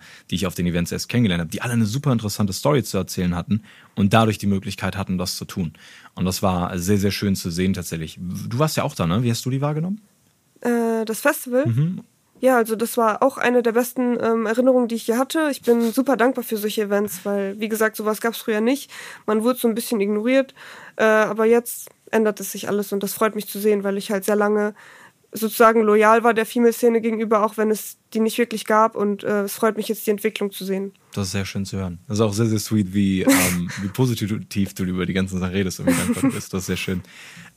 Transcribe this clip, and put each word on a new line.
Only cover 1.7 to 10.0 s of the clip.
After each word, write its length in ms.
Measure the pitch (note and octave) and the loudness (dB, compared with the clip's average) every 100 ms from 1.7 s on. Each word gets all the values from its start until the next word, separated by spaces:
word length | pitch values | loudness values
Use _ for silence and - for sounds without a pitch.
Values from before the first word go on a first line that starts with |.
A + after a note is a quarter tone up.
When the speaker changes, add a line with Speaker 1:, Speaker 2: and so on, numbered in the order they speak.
Speaker 1:
eine 120 | A#2+ A2 | 0 0
super 260 | A2+ C#3+ | 0 0
interessante 420 | A#2+ G#2+ - G#2 | 0 -2 -2 -2
Story 300 | F#2+ C#3+ D3 | 0 0 0
zu 140 | G2+ G2 | 0 -4
erzählen 360 | F2+ - F2+ F2 | -4 -2 -2 -2
hatten 280 | F2 G#2 - - - - | -2 -4 -4 -18 -12 -2
und 180 | G2 | 4
dadurch 240 | A2 A2+ G#2 | 4 4 2
die 100 | G#2+ | 0
Möglichkeit 480 | G2 G2 F#2+ G2+ F#2+ | -2 -2 -6 -6 -4
hatten, 220 | F#2+ F#2 | -4 -4
das 200 | F2+ - | -4 -6
zu 80 | - | -8
tun. 280 | - E2+ - - - - | -6 -6 -8 -20 -20 -18
Und 120 | - F#2 | -4 -2
das 180 | F#2 | 0
war 340 | G2+ F#2 F2+ F2+ | 0 0 -2 -2
sehr, 200 | F2 G#2 | 0 2
sehr 120 | G2+ | 2
schön 240 | G2 G2+ F#2+ | 0 0 -2
zu 140 | F#2+ | -2
sehen 240 | E2+ F#2 | 0 0
tatsächlich. 460 | F2+ E2+ E2+ D#2+ - | 0 -4 -6 -8 -10
Du 400 | F2 G2+ G#2 A#2 | -10 -8 -6 0
warst 180 | D#3 - | 0 0
ja 60 | |
auch 100 | C#3 | -4
da, 140 | - E2+ | -2 0
ne? 160 | F#2 | 2
Wie 80 | B2 | 0
hast 120 | A#2 - | -2 -2
du 40 | |
die 120 | C3+ | -2
wahrgenommen? 400 | D3 D#3 E3+ G#3+ | -2 -2 -4 -6